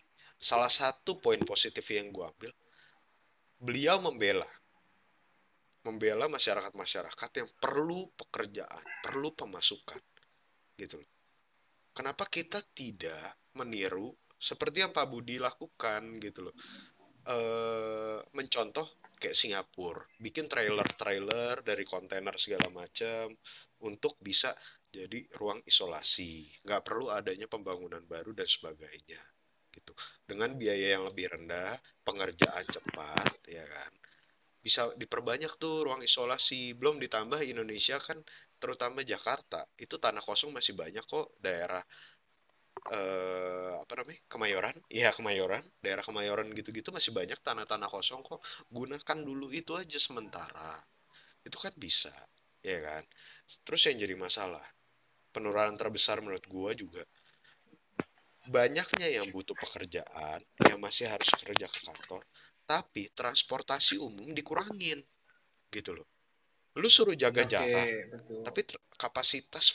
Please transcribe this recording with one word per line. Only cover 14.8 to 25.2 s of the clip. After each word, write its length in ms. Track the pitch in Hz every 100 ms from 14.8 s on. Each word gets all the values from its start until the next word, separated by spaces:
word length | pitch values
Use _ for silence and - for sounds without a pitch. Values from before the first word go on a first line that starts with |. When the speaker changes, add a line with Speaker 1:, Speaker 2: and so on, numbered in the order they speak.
| 190
Speaker 1:
yang 80 |
Pak 140 | 160 135
Budi 320 | 120 120 123
lakukan 800 | 127 - - - 113 107 113 113
gitu 240 | 104 101 90
loh? 100 | - - - - _ - _ -
Eh, 960 | 123 117 113 113 113 110 110 110 107 - 143
mencontoh 640 | 135 123 107 139 160 - - -
kayak 160 | 104
Singapura, 720 | - 117 98 95 - 87 82 - -
bikin 240 | 110 156 151
trailer-trailer 1200 | 127 107 104 104 - 104 98 101 113 120 123 -
dari 180 | 101 98
kontainer 480 | 92 92 95 98 90
segala 320 | - 95 90
macam 640 | 90 87 - 113 113 113 110 - - - _
untuk 340 | 113 104 - -
bisa 320 | 98 98 131 - - - _
jadi 320 | 98 92 113